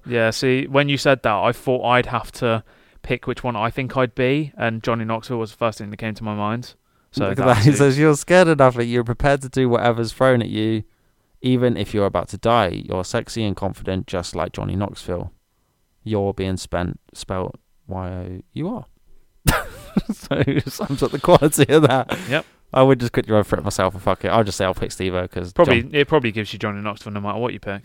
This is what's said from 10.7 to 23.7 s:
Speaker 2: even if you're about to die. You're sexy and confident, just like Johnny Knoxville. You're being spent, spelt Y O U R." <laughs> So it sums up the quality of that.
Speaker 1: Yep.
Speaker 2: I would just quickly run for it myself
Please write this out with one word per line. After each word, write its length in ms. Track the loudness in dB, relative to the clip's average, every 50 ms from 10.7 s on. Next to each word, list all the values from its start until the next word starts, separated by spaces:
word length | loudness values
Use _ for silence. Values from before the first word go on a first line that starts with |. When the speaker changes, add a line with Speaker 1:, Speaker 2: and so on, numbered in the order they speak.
| -2 -2 -4 _ _ _ _ _ _ _ _ _ _ _
Speaker 2:
even 340 | 0 0 2 4 2 2 2
if 160 | 0 -4 -2
you're 140 | 0 0 0
about 220 | 2 0 -2 -4 -4
to 100 | -8 -2
die. 440 | 0 2 4 4 2 2 -2 -6 -8 -6
You're 160 | -6 -6 -6
sexy 380 | -4 -4 -6 -6 -6 -6 -4 -4
and 120 | -4 -4
confident, 500 | -4 -6 -6 -6 -6 -6 -6 -6 -6 -6
just 300 | -6 -6 -6 -6 -6 -6
like 160 | -6 -6 -6
Johnny 240 | -6 -8 -6 -6 -4
Knoxville. 560 | -4 -4 -6 -8 -10 -10 -8 -8 -6 -8 -10 -14 _ _ _ _ _ _ _ _ _ _ _ _ _ -8
You're 280 | -4 -2 -2 -2 -2
being 240 | -2 -4 -4 -4 -4
spent, 440 | -6 -6 -6 -4 -4 -4 -4 -6 -10 _ _
spelt 440 | -18 -16 -10 -8 -6 -6 -6 -8 -10 -14 _ _ _ _ _ -10
Y 200 | -10 -8 -8 -8
O 300 | -8 -10 -10 -12 -12 -14 -16 _
U 160 | -10 -8 -8 -8
R." 180 | -8 -10 -12 -16 _ _ _ _ -20 -20 _ _ _ _ -2
<laughs> 200 | -2 -2 -2 -4 -8 -14 -18 -10 -4 -4 -4 -4 -4
So 240 | -10 -10 -8 -6 -2 -2 0
it 240 | 0 0 -2 -4 -6
sums 300 | -8 -8 -6 -6 -2 -2
up 80 | -2 -2
the 80 | -2 0
quality 480 | 4 6 6 6 6 4 4 4 4 6
of 100 | 6 6
that. 340 | 6 6 4 2 0 -2 -6 -8 -4 -4
Speaker 1:
Yep. 180 | -4 -4 -4 _ _ _ _ -2
Speaker 2:
I 100 | 4 4 6
would 160 | 6 6 4
just 120 | 2 -2
quickly 200 | -2 -2 0 2
run 100 | 2 2
for 160 | 2 2 -2 -2
it 60 | -2
myself 280 | -4